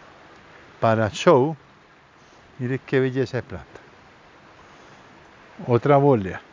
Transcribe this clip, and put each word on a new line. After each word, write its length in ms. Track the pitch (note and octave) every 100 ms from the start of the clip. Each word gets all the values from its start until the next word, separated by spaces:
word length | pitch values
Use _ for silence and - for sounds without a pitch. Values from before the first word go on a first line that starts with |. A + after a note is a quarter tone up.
| - - - - - - - -
para 280 | A#2 A2 G#2+
show. 460 | - F3+ F3+ D3 D#3+ _ _ _ _ _ _ - - - -
Mire 200 | B2 C3
qué 200 | - C3+
belleza 380 | C3 B2+ B2 B2
de 60 |
planta. 360 | - F2+ - - - - - - - - - - - - - - - - - - - - F3+
Otra 300 | A#2+ C#3 C#3+
Bolea. 460 | C#3+ A#2+ F#2 D#2+ -